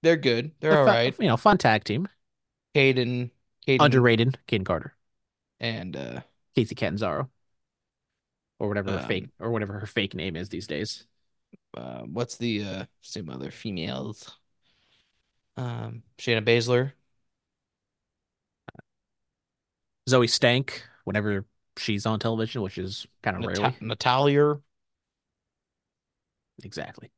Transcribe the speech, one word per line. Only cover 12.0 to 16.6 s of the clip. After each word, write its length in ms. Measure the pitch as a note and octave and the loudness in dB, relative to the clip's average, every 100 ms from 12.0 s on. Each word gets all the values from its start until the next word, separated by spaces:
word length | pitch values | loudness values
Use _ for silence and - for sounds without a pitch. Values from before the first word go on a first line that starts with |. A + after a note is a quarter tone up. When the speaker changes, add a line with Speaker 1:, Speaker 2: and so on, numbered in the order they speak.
Speaker 1:
what's 360 | A#1 F2 A#2+ - | -10 -8 -8 -6
the, 260 | A#2+ G#2 | -4 -4
uh, 220 | G2+ F#2+ - _ | -6 -10 -12 _
same 280 | - - D#2+ | -16 -12 -12
other 220 | C2 C2 | -12 -12
females? 840 | - A#2 F#2 D#2+ C2 C2+ G#2+ - - _ _ _ _ _ _ _ _ _ _ _ - | -12 -10 -8 -6 -8 -10 -12 -18 -20 _ _ _ _ _ _ _ _ _ _ _ -10
Um, 460 | B2+ A#2 A2+ A2+ _ _ | -8 -8 -10 -14 _ _
Shayna 260 | - A2+ | -2 0
Baszler. 500 | G#2+ A#2+ | 4 2